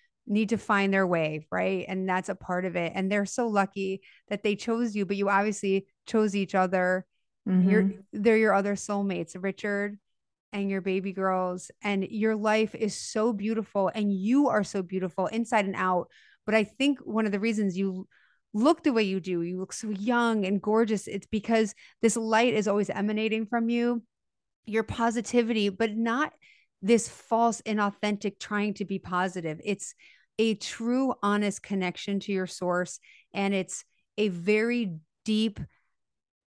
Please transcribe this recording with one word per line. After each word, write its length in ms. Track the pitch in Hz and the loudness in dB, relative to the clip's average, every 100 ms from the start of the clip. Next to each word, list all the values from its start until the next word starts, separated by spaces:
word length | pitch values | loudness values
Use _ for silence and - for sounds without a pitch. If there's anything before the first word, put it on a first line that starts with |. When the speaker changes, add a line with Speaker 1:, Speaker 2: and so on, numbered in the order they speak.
| _ _ - | _ _ -2
Speaker 1:
need 220 | 208 214 | 0 2
to 80 | 220 | 0
find 360 | - 202 196 | 0 0 2
their 140 | 196 185 | 2 2
way, 380 | 175 156 156 156 | 2 0 -4 -6
right? 340 | 185 185 190 - | -2 0 -2 -4
And 200 | 190 190 | -4 -2
that's 220 | 185 185 | -2 -2
a 60 | 185 | -8
part 300 | - 180 185 | -4 -2 -2
of 100 | 175 | -2
it. 160 | 170 - | -2 -2
And 160 | 190 | 0
they're 140 | 202 202 | 0 -2
so 220 | - 233 | -2 0
lucky 540 | 208 196 - 190 190 - _ - | 0 0 -2 -6 -6 -10 _ -8
that 140 | 202 | -4
they 120 | 214 208 | -2 -2
chose 400 | - 226 240 208 | -2 -2 -2 -2
you, 100 | 190 | -2
but 100 | 202 | 0
you 120 | 196 | 2
obviously 580 | 196 208 202 202 190 190 _ - | 2 2 0 0 0 -2 _ -2
chose 300 | 226 214 196 | 2 2 0
each 180 | 190 | 0
other. 520 | 196 185 185 180 185 185 _ _ _ - | 2 2 2 2 0 -4 _ _ _ 0
You're, 380 | 185 185 214 | 4 6 6
Speaker 2:
Mm-hmm. 160 | 196 190 - | 4 0 -8
Speaker 1:
they're 240 | 214 214 220 | -2 4 4
your 160 | 220 | 6
other 220 | 196 202 202 | 4 2 -4
soulmates, 600 | - 202 202 175 165 185 | -4 -4 -2 -4 -6 -6
Richard 640 | 190 190 214 202 208 208 _ _ _ _ _ | -6 -4 -4 -2 -4 -8 _ _ _ _ _
and 160 | 208 196 | -6 -2
your 100 | 190 | -2
baby 320 | 185 190 190 | -2 -2 -2
girls. 600 | 185 190 185 185 180 - - | -2 0 0 -2 -4 -10 -8
And 240 | 208 196 190 | -4 -2 -2
your 280 | 226 220 220 | 0 0 2
life 360 | 214 214 220 | 2 2 0
is 220 | - 214 - | -2 -4 -4
so 360 | - 220 220 | -6 -2 0
beautiful 580 | 208 202 226 202 202 190 | 0 -2 -2 -2 0 0
and 200 | 220 208 | 0 0
you 340 | 196 196 262 285 | 0 2 4 4
are 160 | 214 | 2
so 180 | 190 202 | 0 -4
beautiful 460 | 180 185 180 - 185 | -4 -4 -4 -2 -2
inside 380 | 226 233 226 196 | -2 0 2 2
and 100 | 190 | 0
out. 320 | 185 180 - - - _ - | 0 0 -2 -10 -20 _ 0
But 100 | 220 | 2
I 80 | |
think 360 | 208 - 277 262 | 2 0 0 0
one 260 | - 214 220 | -2 -2 0
of 80 | |
the 80 | 196 | 0
reasons 360 | 220 214 202 175 | 0 0 0 0
you 300 | 196 185 - _ _ _ _ | -2 -4 -10 _ _ _ _
look 300 | 208 254 330 | 2 4 4
the 100 | 311 | 2
way 100 | 226 | 2
you 160 | 208 190 | 2 0
do, 220 | 170 175 | -2 -2
you 180 | 170 185 | -2 -6
look 140 | 190 | -8
so 160 | - 214 | -8 -8
young 560 | 196 208 240 233 220 190 | -4 0 2 2 2 0
and 160 | 196 | 0
gorgeous, 440 | 208 220 226 214 - | 2 2 2 0 -4
it's 220 | 202 - | -8 -6
because 480 | 220 202 226 214 - - _ | -4 0 2 0 -4 -20 _
this 140 | 226 226 | 0 2
light 380 | 220 220 247 | 2 4 4
is 160 | 214 208 | 2 2
always 200 | 202 202 | 0 0
emanating 560 | - 208 214 220 220 214 | -2 -2 0 0 -2 -2
from 220 | 240 226 | -2 0
you, 360 | 233 240 240 - _ _ _ _ _ - | 2 2 0 -6 _ _ _ _ _ -4
your 180 | 220 | -2
positivity, 840 | 220 - 233 226 220 240 226 220 202 | -2 0 0 0 0 2 2 2 0
but 300 | 185 226 214 | 0 -2 0
not 340 | 233 240 302 - - _ _ _ | 0 0 -2 -6 -20 _ _ _
this 280 | 190 233 - | 2 2 2
false, 520 | - - 226 233 214 | -10 -2 2 2 0
inauthentic 760 | - 214 202 202 208 208 208 - | -2 0 0 -2 -2 -2 -4 -6
trying 340 | - 208 208 202 | -4 -2 -2 -2
to 100 | 196 | -4
be 140 | 196 | -6
positive. 600 | 175 180 190 180 160 156 - | -4 -2 -2 -4 -6 -6 -4
It's 300 | 196 - - - - _ - | -6 -8 -16 -20 -20 _ 0
a 140 | 226 214 | 0 0
true, 580 | - - 233 247 269 - | -6 -6 -2 0 0 0
honest 400 | 202 208 208 196 | 0 2 0 -2
connection 600 | - 196 180 180 - 202 | -4 -4 -2 -4 -4 -4
to 100 | 190 | -2
your 160 | 190 185 | -2 -4
source. 540 | - 180 175 180 - _ - _ | -4 -2 -2 -2 -8 _ -20 _
And 200 | - 196 | -4 0
it's 300 | 196 185 - - _ _ - | 0 -2 -8 -14 _ _ -2
a 120 | 208 | -2
very 640 | 175 175 214 233 240 214 160 - _ - | 0 2 2 2 0 -2 -6 -14 _ -2
deep 340 | 214 220 208 - _ _ _ _ _ _ _ | 0 0 -2 -12 _ _ _ _ _ _ _